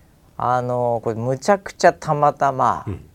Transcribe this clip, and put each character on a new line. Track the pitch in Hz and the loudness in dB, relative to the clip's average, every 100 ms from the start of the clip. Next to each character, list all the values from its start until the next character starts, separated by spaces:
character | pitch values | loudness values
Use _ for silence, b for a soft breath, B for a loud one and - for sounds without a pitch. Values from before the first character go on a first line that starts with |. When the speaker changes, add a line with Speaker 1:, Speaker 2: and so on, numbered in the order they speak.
| b b - - | b b -20 -6
Speaker 1:
あ | 117 123 | -2 -2
の | 123 123 120 117 | -2 -2 -2 -2
ー、 | |
こ | 117 | -4
れ | 110 | -4
む | 123 131 | -4 -4
ち | - | 0
ゃ | 196 | 0
く | - | -2
ち | - 175 | 2 2
ゃ | |
た | - 160 147 | 2 -4 2
ま | 147 | 2
た | 143 139 | 2 -2
ま、 | 131 120 87 110 | 2 0 0 -4
Speaker 2:
う | |
ん。 | 85 78 | -10 -12